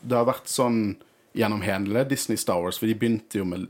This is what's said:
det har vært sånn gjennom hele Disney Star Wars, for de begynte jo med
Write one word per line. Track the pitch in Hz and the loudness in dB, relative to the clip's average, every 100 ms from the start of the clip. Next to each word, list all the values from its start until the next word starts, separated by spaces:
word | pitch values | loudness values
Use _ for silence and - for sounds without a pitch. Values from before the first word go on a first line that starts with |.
det | 120 123 | 0 2
har | 120 | 4
vært | 123 - | 0 -4
sånn | - 123 113 104 92 - _ _ - | 0 2 2 0 -4 -12 _ _ 0
gjennom | 107 107 95 | 0 0 0
hele | 95 98 110 135 | 0 0 0 0
Disney | 135 - 110 | -2 -2 -2
Star | - 90 | 0 0
Wars, | 90 - | -2 -2
for | 110 | -2
de | |
begynte | 107 117 113 - 104 | 0 0 0 -2 -4
jo | 92 | -2
med | 90 92 | -4 -6